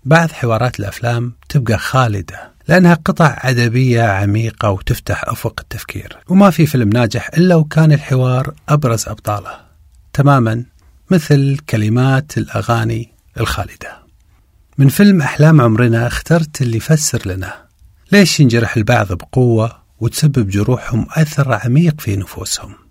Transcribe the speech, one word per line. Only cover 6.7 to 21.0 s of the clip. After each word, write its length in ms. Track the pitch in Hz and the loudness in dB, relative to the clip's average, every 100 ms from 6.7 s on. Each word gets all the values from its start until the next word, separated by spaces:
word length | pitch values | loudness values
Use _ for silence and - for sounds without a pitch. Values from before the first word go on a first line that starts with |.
| 131 104 | 2 2
ناجح 420 | 117 117 120 - 160 | 2 0 -2 -4 0
إلا 180 | 185 | 4
وكان 380 | 170 151 160 160 | 4 2 2 4
الحوار 640 | 147 - 131 127 127 131 - - | 2 0 -2 0 -2 -4 -10 -2
أبرز 400 | 151 139 113 - | 0 0 -2 -6
أبطاله، 520 | 107 - 104 - - _ _ _ _ _ | -10 -8 -8 -10 -20 _ _ _ _ _
تمامًا 520 | - 139 135 113 117 123 _ _ _ _ | 0 2 2 0 -4 -8 _ _ _ _
مثل 480 | 185 - 143 139 139 - | 0 2 0 2 -4 -4
كلمات 680 | 113 107 117 131 135 147 - | -2 0 0 2 0 -2 -8
الأغاني 760 | - 110 110 117 113 113 117 _ _ - | -6 -6 -2 -2 -2 -6 -10 _ _ -6
الخالدة. 640 | 113 - - - - - _ _ _ _ _ _ _ - | -6 -4 -8 -12 -20 -20 _ _ _ _ _ _ _ 2
من 100 | 139 | 2
فيلم 340 | - 202 185 | 6 4 4
أحلام 380 | 139 - 151 156 | 0 2 4 6
عمرنا 460 | 117 110 123 113 120 | 4 2 2 0 -2
اخترت 560 | - - 170 156 - | -6 -2 0 0 -6
اللي 140 | 123 113 | -4 -4
يفسر 520 | - 156 - 117 101 | 0 0 0 -6 -6
لنا 360 | 95 92 - _ _ - _ _ | -8 -10 -16 _ _ -20 _ _
ليش 280 | 202 180 - | 4 4 4
ينجرح 360 | 135 117 113 117 | 2 2 0 -2
البعض 360 | 104 120 101 | 0 0 0
بقوة 640 | 92 - 131 123 113 113 - _ _ | -6 -4 0 2 2 -2 -6 _ _
وتسبب 480 | 117 - 151 131 104 | -6 0 0 0 -2
جروحهم 580 | 101 107 123 - 113 | -2 0 -2 -2 -4